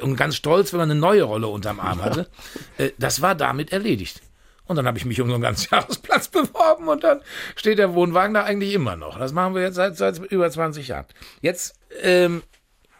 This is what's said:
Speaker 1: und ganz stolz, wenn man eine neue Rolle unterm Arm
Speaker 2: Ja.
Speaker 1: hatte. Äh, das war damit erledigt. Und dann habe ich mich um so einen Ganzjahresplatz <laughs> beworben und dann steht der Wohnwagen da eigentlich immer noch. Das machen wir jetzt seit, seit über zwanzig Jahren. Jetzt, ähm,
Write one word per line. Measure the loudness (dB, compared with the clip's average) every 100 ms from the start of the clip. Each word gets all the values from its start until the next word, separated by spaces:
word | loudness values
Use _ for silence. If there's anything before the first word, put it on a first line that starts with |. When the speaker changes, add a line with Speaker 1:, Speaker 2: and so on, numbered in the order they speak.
Speaker 1:
und | -2 0
ganz | -2 -2
stolz, | 2 2 2
wenn | 0
man | 0
eine | 2
neue | 4 4
Rolle | 4 0 -2
unterm | -4 -6 -4
Arm | -4 -2
Speaker 2:
Ja. | -2
Speaker 1:
hatte. | -2 -6 -12 -18 -18 -12 -4
Äh, | -4 -2
das | -2 0
war | 0 2
damit | 0 -2 -4
erledigt. | -2 0 -2 -4 -14 -20 _ _ _ -6
Und | -2
dann | 0
habe | -2
ich | -2
mich | -2
um | 0
so | 0
einen |
Ganzjahresplatz | 0 -2 0 0 0 -6 -2 -2 0
<laughs> |
beworben | 0 0 2 4 4 0
und | 2
dann | 2 2 -2 -14 -14 -4
steht | 0 2
der | 2
Wohnwagen | 4 2 2 2
da | 0
eigentlich | 0 -2 0
immer | 0 -2 -4
noch. | -10 -8
Das | -4
machen | -2 -2
wir | 0
jetzt | -2 0
seit, | -2 0
seit | -2 -2 -2
über | 0 0
zwanzig | 0 -4 -4 -8
Jahren. | -10 -10 _ -20 -4
Jetzt, | -4 -2 -8 -12 _ -4
ähm, | 4 6 4 2 -8 _ _ _ _ _